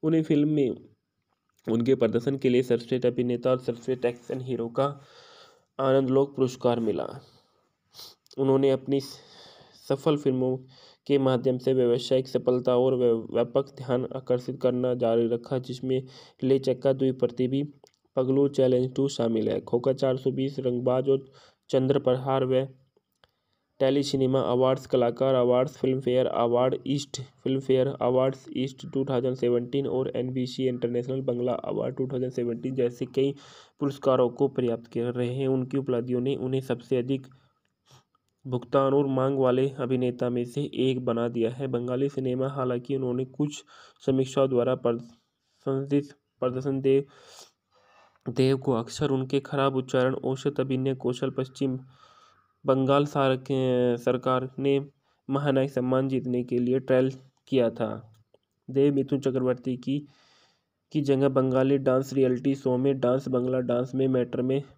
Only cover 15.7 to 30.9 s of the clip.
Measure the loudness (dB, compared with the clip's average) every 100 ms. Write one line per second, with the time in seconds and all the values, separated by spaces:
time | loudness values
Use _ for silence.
15.7 | -8 -4 -4 -4 -18 -20 _ 2 2 2
16.7 | 0 0 0 0 0 -4 -2 -2 0 -4
17.7 | -10 -20 _ _ -4 0 2 2 2 4
18.7 | 4 0 0 -2 0 0 0 0 -2 -2
19.7 | 0 0 0 0 0 -2 -2 -4 -2 -4
20.7 | -2 0 0 2 0 0 -20 -20 _ _
21.7 | 0 2 2 2 0 0 0 2 0 0
22.7 | -8 _ _ _ _ _ _ _ _ _
23.7 | _ 2 2 0 0 2 2 2 2 4
24.7 | 2 0 2 2 2 2 4 4 4 2
25.7 | -2 -2 -2 0 2 2 2 2 2 2
26.7 | 0 -4 -4 -4 -12 -14 _ -4 -4 2
27.7 | 2 2 0 0 2 0 -2 -10 -6 -6
28.7 | -6 -8 -4 -2 0 0 -2 0 0 0
29.7 | -4 -2 -2 -2 -4 -4 -4 -6 -2 -2
30.7 | -2 -2